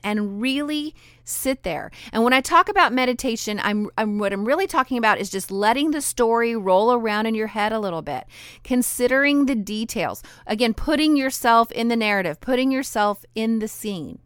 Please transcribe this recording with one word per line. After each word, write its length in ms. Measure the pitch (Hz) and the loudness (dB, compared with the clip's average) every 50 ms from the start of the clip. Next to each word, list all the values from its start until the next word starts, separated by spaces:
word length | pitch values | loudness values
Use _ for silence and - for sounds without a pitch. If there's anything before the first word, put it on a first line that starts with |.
| - | -4
and 380 | 208 214 214 208 202 202 202 | -4 -2 -2 -2 -4 -4 -4
really 520 | 240 262 262 285 294 294 302 302 294 311 - - - - _ _ _ | -2 -2 -2 -2 -2 -4 -4 -6 -6 -8 -12 -16 -20 -20 _ _ _
sit 400 | - - - - 262 269 - - | -10 -8 -4 -2 -2 -4 -2 -4
there. 260 | 185 156 - - - - - - - | -6 -6 -6 -8 -12 -14 -18 -14 -4
And 120 | - 220 226 | 0 2 4
when 100 | 247 262 | 4 4
I 80 | 262 | 2
talk 280 | 262 - 359 339 381 - | 2 4 4 4 4 4
about 240 | 403 381 339 254 226 | 4 4 4 4 2
meditation, 680 | 254 254 247 247 - - 254 226 - - 220 208 196 - | 2 0 0 0 -2 -2 -4 -4 -4 -4 -6 -4 -2 -2
I'm, 260 | 208 208 208 208 - - | -2 0 -2 -2 -2 -2
I'm, 220 | - 220 214 208 208 | -2 -2 -2 -2 -2
what 140 | 208 196 202 | -2 -2 -2
I'm 120 | 196 208 | -2 0
really 220 | 233 285 370 392 | 0 0 0 0
talking 300 | - - 262 254 - 262 | 0 0 0 0 0 0
about 220 | 233 220 214 202 - | 2 2 2 2 2
is 100 | 202 185 | -2 -4
just 220 | - 190 - - | -6 -8 -6 -6
letting 400 | 196 196 208 214 240 277 294 320 | -4 0 2 2 2 2 2 0
the 100 | 302 294 | 0 -2
story 540 | 277 - - - 240 226 226 233 233 233 233 | -4 -4 0 0 2 4 4 2 2 0 0
roll 360 | 220 190 190 185 190 220 247 247 | 0 2 4 4 4 6 4 4
around 320 | 240 226 220 208 214 220 | 2 2 0 0 0 0
in 80 | 226 226 | 0 0
your 140 | 214 214 | -2 -2
head 240 | 208 208 220 208 214 | -4 -2 -2 -2 0
a 80 | 220 220 | 0 -2
little 220 | 208 190 170 160 | -2 -4 -4 -6
bit, 240 | - 151 135 - - - - - - - - - - | -6 -6 -8 -8 -8 -12 -16 -20 -20 -20 -20 -16 -6
considering 840 | - 254 247 247 - - - 247 240 262 269 277 285 285 285 277 | -2 0 0 0 0 0 0 0 2 2 2 4 4 4 2 2
the 100 | 254 277 | 2 0
details. 680 | 220 190 202 214 214 220 - - 220 165 110 - - - - - - - | -2 -4 -4 -6 -6 -6 -6 -4 -4 -4 -4 -4 -8 -12 -20 -20 -14 -8
Again, 280 | - 214 208 247 226 226 | -6 -2 0 0 0 0
putting 440 | - - 302 302 294 311 311 302 | -2 -2 0 2 2 4 4 4
yourself 540 | 277 262 269 - - - 233 233 233 233 - | 2 2 0 -2 0 2 4 6 6 4 2
in 160 | - - 226 | 0 -2 0
the 80 | 233 233 | 0 0
narrative, 460 | 233 220 208 208 196 180 165 151 - | 2 2 2 0 0 0 -2 -4 -6
putting 300 | - 254 262 247 262 269 | -4 -2 0 0 2 0
yourself 540 | 262 262 262 - - 226 208 208 202 - - - - | 0 -2 -2 -2 -2 0 0 0 0 -4 -8 -10 -6
in 240 | 220 220 226 226 220 | -4 -2 0 0 -2
the 80 | 214 | -2
scene. 520 | 214 - - - 208 202 170 143 87 80 - _ | -6 -8 -8 -8 -6 -6 -6 -8 -10 -14 -16 _